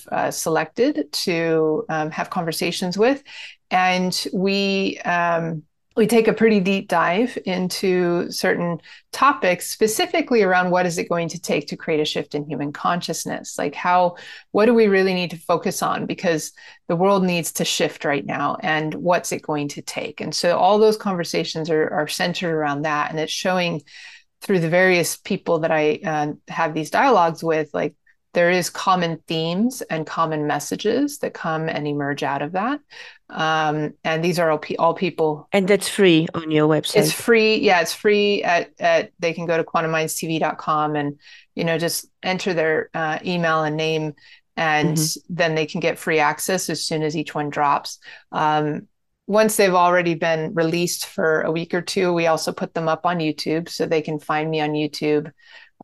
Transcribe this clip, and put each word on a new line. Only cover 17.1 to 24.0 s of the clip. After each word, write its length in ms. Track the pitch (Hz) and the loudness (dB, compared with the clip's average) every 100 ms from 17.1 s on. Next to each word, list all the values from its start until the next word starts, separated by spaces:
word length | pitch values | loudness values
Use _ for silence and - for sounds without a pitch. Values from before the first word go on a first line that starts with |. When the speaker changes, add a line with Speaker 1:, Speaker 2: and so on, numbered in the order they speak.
| 202 | 4
Speaker 1:
needs 260 | 185 175 160 | 2 0 -2
to 120 | - | -4
shift 400 | 165 - 165 - | -2 0 -2 -2
right 220 | 156 143 - | -2 -2 -2
now, 320 | 131 143 - | -4 -4 -2
and 340 | 151 156 156 | -2 -2 -2
what's 380 | 147 - 135 - | -2 0 0 0
it 80 | 135 | -6
going 280 | - 147 147 | -4 -4 -4
to 120 | - | -8
take? 400 | - - - - | -10 -8 -10 -8
And 140 | 196 | -8
so 240 | 151 180 165 | -2 0 4
all 200 | 180 208 | 4 6
those 200 | 214 214 | 4 4
conversations 720 | 208 180 165 175 160 165 160 | -2 -2 -2 -2 -4 -4 0
are, 200 | 156 156 | 0 2
are 180 | - 151 | 0 -2
centered 460 | - 180 165 175 | -2 -2 -2 -2
around 280 | 160 147 143 | -2 -2 -2
that. 280 | 156 151 147 | -2 -2 -2
And 80 | 156 | -4
it's 140 | 156 | -4
showing 480 | - 190 185 175 165 - - | -2 -2 0 0 -2 -8 -18